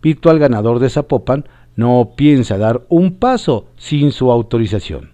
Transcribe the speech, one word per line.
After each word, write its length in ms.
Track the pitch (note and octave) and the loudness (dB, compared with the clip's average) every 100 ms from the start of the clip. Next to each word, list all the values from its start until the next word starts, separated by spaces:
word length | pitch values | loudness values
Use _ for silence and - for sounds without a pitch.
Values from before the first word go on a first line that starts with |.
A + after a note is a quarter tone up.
virtual 380 | D#3 D3+ E3+ D#3+ | -2 0 2 4
ganador 400 | D3 A2+ A2 A#2+ | 2 0 0 0
de 100 | B2 | 0
Zapopan, 560 | C3 D3 C3+ - C3+ C#3+ _ _ - | -2 -2 -4 -2 -4 -6 _ _ -4
no 360 | A#2+ B2 A#2 - | 0 2 0 0
piensa 400 | C#3+ C#3+ A2+ G2 | 2 2 0 0
dar 300 | A2 A#2+ - | 0 -2 0
un 280 | E3+ F#3 F3+ | 0 0 0
paso 500 | B3 B3+ - A#2 - - | -2 -2 -2 -4 -4 -20
sin 340 | - D3 C#3+ | -6 0 0
su 220 | B2 B2 | 0 0
autorización. 800 | A#2+ A2 A#2+ A2 G2 - D#2 - | 0 0 -2 -2 -4 -8 -14 -14